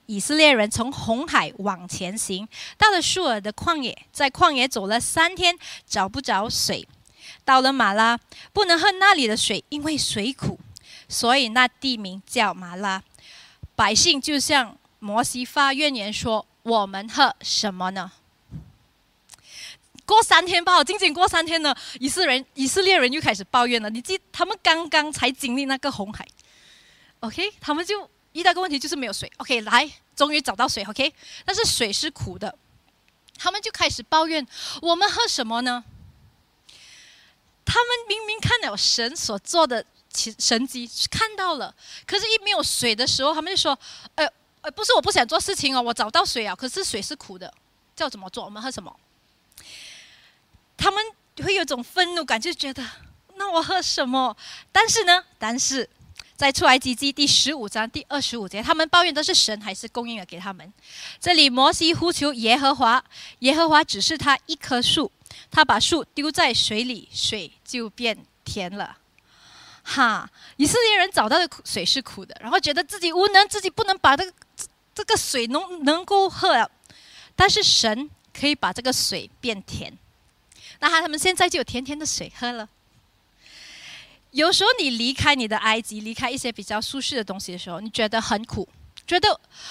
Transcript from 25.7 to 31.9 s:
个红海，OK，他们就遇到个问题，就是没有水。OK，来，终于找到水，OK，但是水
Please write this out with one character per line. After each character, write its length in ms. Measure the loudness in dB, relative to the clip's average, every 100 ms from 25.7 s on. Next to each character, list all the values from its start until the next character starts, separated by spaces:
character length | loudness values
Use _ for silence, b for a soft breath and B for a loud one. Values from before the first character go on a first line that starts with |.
| -4
个 120 | -4
红 220 | -4 -8
海， 120 | -10 -16 _ b b b b b b b _
OK， 340 | -10 -6 -6 -6
他 140 | -4
们 100 | -4
就 240 | -2 -4 -6 _ _
遇 100 | 0
到 120 | 2
个 60 | 2
问 100 | -2
题， 80 | -4
就 100 | -6
是 60 |
没 120 | -6 -6
有 60 |
水。 180 | -8 -10 -12
OK， 220 | -4 -4
来， 280 | 2 2 2 -6 _
终 180 | -2 0
于 80 | 0
找 140 | -2
到 140 | -2 -2
水， 160 | -2
OK， 280 | -6 -4 -4 B B B
但 100 | -4
是 100 | 0
水 280 | 0 0 -2